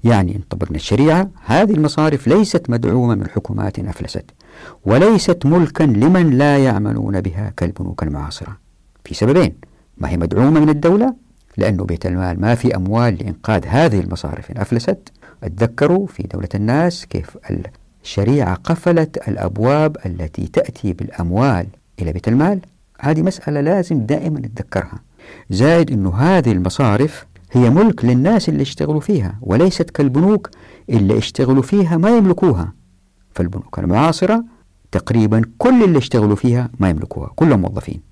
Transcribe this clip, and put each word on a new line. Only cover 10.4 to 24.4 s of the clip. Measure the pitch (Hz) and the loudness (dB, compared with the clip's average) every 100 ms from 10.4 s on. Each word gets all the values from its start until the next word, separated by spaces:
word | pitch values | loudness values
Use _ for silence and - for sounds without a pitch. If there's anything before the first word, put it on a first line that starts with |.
| 135 156 | 4 4
من | 151 | 4
الدولة | 151 165 196 254 247 _ _ _ - | 2 2 2 0 -4 _ _ _ -4
لأنه | 98 92 | -2 -2
بيت | 95 85 92 | -4 -4 -4
المال | 90 90 87 | -4 -4 -2
ما | 107 | 0
في | 120 120 95 | 0 0 -2
أموال | 92 113 120 | -2 0 0
لإنقاذ | 90 104 80 - 104 78 | -2 -6 -8 -2 -2 0
هذه | 120 160 104 | 0 2 0
المصارف | 87 90 - - - | -2 -6 -8 -10 -12
إن | 117 | -8
أفلست. | 101 117 120 196 - _ - _ | -4 -2 -2 -6 -8 _ -20 _
أتذكروا | - 90 117 117 143 180 196 | -12 -4 -4 0 0 0 -2
في | - | -8
دولة | - 92 98 | -10 -8 -6
الناس | 101 104 139 175 175 - | -4 -2 0 0 -4 -8
كيف | - 80 - - 50 - - _ _ | -8 -8 -16 -8 -8 -8 -18 _ _
الشريعة | - - 104 143 95 | -10 -4 0 0 0
قفلت | 92 - 165 180 170 156 - - | -4 -4 -2 0 0 0 -4 -8
الأبواب | - 92 101 117 147 156 151 92 | -6 -4 -2 0 2 0 -2 -10
التي | 87 82 - 85 | -8 -8 -6 -4
تأتي | - - - 104 | -4 -4 -6 -6
بالأموال | 87 - - 85 92 135 98 85 - _ - | -6 -8 -6 -4 0 0 0 -4 -14 _ -8
إلى | 85 | -6
بيت | 87 107 | -4 0
المال، | 120 165 196 - _ _ _ | 2 2 0 -6 _ _ _
هذه | 139 156 | -2 0
مسألة | 175 185 - 147 | 0 -4 -6 -4
لازم | 143 196 175 156 | 0 -2 -2 -4
دائمًا | 110 147 165 151 | -2 -4 -4 -6